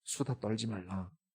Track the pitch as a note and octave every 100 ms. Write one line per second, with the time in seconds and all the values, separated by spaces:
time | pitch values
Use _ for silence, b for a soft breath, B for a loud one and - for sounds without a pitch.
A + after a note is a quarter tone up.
0 | - - C3+ A#2+ G#2 A2 A2+ G2+ F2+ F#2+
1 | F2+ - _